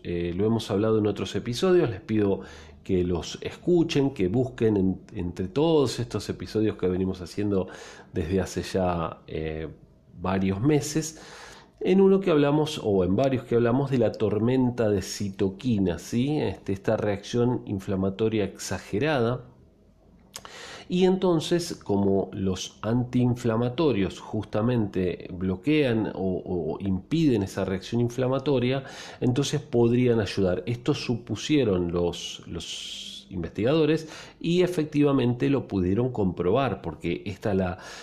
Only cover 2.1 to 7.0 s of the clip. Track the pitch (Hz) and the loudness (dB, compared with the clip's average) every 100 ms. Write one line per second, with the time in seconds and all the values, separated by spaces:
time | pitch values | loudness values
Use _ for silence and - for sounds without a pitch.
2.1 | 110 101 95 - - - - - 92 90 | 2 2 0 -4 -18 -20 -14 -2 0 2
3.1 | 85 82 - - - - 175 160 143 139 | -2 -4 -10 -10 -6 2 2 4 2 0
4.1 | 135 90 113 123 - 110 101 95 92 - | 0 0 0 -2 0 2 4 2 0 -6
5.1 | 107 87 87 92 135 165 156 127 - 117 | -8 -8 -6 -4 0 2 4 2 -2 -6
6.1 | 104 - 90 92 110 110 98 90 92 | -6 -6 -8 -4 0 0 0 -2 0